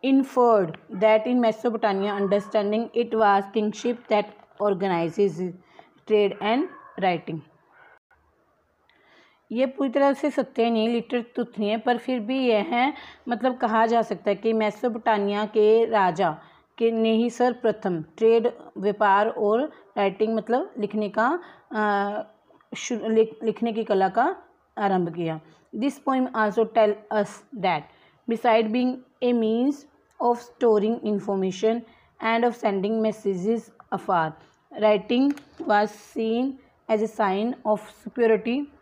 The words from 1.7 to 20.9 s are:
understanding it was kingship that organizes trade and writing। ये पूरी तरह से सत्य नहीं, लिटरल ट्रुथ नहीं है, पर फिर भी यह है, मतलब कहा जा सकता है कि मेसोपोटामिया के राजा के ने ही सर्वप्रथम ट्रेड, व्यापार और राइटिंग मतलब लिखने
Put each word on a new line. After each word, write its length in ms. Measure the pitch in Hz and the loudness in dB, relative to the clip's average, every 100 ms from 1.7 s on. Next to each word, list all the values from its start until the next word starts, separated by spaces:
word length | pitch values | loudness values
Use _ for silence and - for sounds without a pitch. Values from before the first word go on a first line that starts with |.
| 220 220 196 202 202 | 0 -2 0 -2 -2
understanding 680 | 196 202 196 220 202 214 233 233 | 0 0 0 -2 0 -2 -2 -4
it 180 | 233 | -2
was 280 | 220 208 196 202 220 | 2 4 2 0 -2
kingship 400 | 214 214 240 240 | -2 -4 -4 -4
that 280 | - 208 202 - _ _ | -2 -2 -2 -12 _ _
organizes 760 | 208 190 196 170 165 165 202 160 180 180 _ - _ _ - | -2 0 -2 -2 -2 0 -2 0 -8 -8 _ -20 _ _ 0
trade 220 | 214 202 - | 2 2 -2
and 200 | 208 247 370 - - - | -2 -2 -2 -8 -18 -2
writing। 380 | 185 170 - 160 - _ _ _ - _ _ _ _ _ _ _ _ _ _ _ _ _ _ _ _ | -2 -2 -6 -10 -12 _ _ _ -20 _ _ _ _ _ _ _ _ _ _ _ _ _ _ _ _
ये 140 | 226 262 | -2 -2
पूरी 240 | 262 269 | 0 -2
तरह 220 | 277 277 | 2 2
से 180 | 277 - | 2 -2
सत्य 400 | - 247 - 233 | -2 -4 0 0
नहीं, 180 | 226 220 | 2 0
लिटरल 340 | 233 226 240 | -2 -2 -6
ट्रुथ 360 | 233 - 240 - | -6 -6 -6 -4
नहीं 120 | 208 | -2
है, 80 | 220 | 0
पर 200 | 247 240 | 0 -2
फिर 220 | - 254 | -2 -4
भी 280 | 208 262 254 | -2 -2 2
यह 180 | 214 196 | 2 0
है, 260 | 240 269 285 - - - | 0 0 -2 -16 -16 -8
मतलब 280 | 233 254 247 | -2 -2 0
कहा 300 | 233 220 226 | 0 2 2
जा 160 | 233 | 2
सकता 280 | 226 190 - | 0 -4 -2
है 60 | 196 | 0
कि 160 | 220 | 0
मेसोपोटामिया 920 | 226 214 202 247 226 233 214 202 202 214 | 0 0 -2 -4 -2 0 0 0 -2 -2
के 380 | 214 214 226 | 2 4 4
राजा 540 | 226 220 185 165 175 151 - _ _ - | 4 2 2 2 -2 -2 -14 _ _ -2
के 120 | 233 | 0
ने 220 | 226 220 | 2 2
ही 180 | 220 240 | 2 0
सर्वप्रथम 720 | 233 247 247 226 214 196 170 | 0 0 2 -2 -2 -4 -4
ट्रेड, 500 | 156 - 220 233 240 - - - | -6 0 4 4 2 -4 -16 -4
व्यापार 500 | 196 208 208 196 220 | -4 2 4 4 2
और 420 | - 208 226 302 - _ - | 0 0 2 -2 -8 _ -2
राइटिंग 380 | 196 190 220 | -2 0 -2
मतलब 380 | 220 220 240 392 - | -2 -2 -2 -2 -6
लिखने 300 | 208 | -6